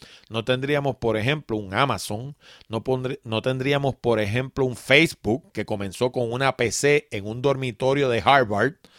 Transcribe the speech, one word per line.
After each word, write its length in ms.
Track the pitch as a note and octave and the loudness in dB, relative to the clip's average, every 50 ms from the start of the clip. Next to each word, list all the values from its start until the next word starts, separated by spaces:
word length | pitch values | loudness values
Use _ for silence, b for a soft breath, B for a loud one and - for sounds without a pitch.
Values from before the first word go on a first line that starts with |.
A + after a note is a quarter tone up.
| B B B B B B | B B B B B B
no 160 | G#2+ A2+ G#2+ | -6 -4 -2
tendríamos, 500 | - B2+ B2+ C3+ C#3 D3 C#3+ C#3 C#3 A#2+ | -2 -2 -2 0 0 0 0 0 -2 -2
por 220 | - - A2+ A2 G#2+ | -2 0 0 0 0
ejemplo, 400 | G#2+ C3 D3+ D#3 - - A2+ G#2+ | 0 0 -2 -2 -4 -6 -6 -6
un 160 | G#2 F#2+ F#2+ | -6 -2 0
Amazon, 640 | A2+ C#3 C3+ A2 F#2+ - - G#2+ G#2+ B2 C#3+ D3 - B B B B B B | 0 2 2 0 -2 -4 -6 -8 -8 -10 -12 -14 -18 B B B B B B
no 140 | G#2+ A2+ A2 | -8 -6 -4
pondr-, 380 | C3 C3 B2+ B2+ B2+ C#3+ - - | -2 -2 -2 -2 -4 -6 -8 -8
no 200 | A#2 A2 A2 G#2 | -4 -4 -2 0
tendríamos, 540 | C3 C3 C3 B2+ C3+ C#3+ C#3 C#3 C3+ A#2+ | -2 -2 -2 0 0 0 0 0 0 -2
por 220 | - - A#2+ A2+ G#2+ | -2 0 0 2 2
ejemplo, 460 | G#2+ G2 G#2+ B2+ C3+ C3+ - C#3 C3+ | 2 0 -2 -2 -4 -4 -4 -2 -2
un 120 | B2+ A#2+ | -2 -2
Facebook 760 | - - - C3 D3 E3 - - - - G#2 A2+ D#3 - _ - | -4 0 4 6 6 6 4 0 -4 -2 -2 -2 -2 -4 _ -8
que 140 | A2 G#2 | -8 -6
comenzó 440 | - G#2+ G2 G2+ G2 F2+ - A#2+ B2+ | -4 -4 -4 -6 -6 -4 -2 -2 -2
con 220 | - B2+ A#2+ A2+ A#2 | 0 -2 -4 -4 -2
una 240 | B2+ C3+ C3+ - | 0 0 0 0
P 160 | - A#2+ A2 - | 0 0 -2 0
C 340 | - - C#3+ D3 C#3+ - _ | 2 2 4 4 2 2 _
en 160 | - G#2 G2 | -8 -8 -8
un 160 | G#2+ A2+ B2 B2+ | -8 -6 -2 0
dormitorio 640 | C#3+ C3+ C3+ C3 B2 G#2+ - C3+ C3 C#3 C#3+ C#3 B2+ | 0 0 0 -2 -6 -4 -2 -2 0 0 2 2 2
de 140 | A#2 A2+ - | 0 2 4
Harvard, 520 | C3 C#3 C#3 B2+ G2 G#2 G2+ A2+ C#3 - - _ b b | 6 6 6 4 2 2 0 0 0 -2 -4 _ b b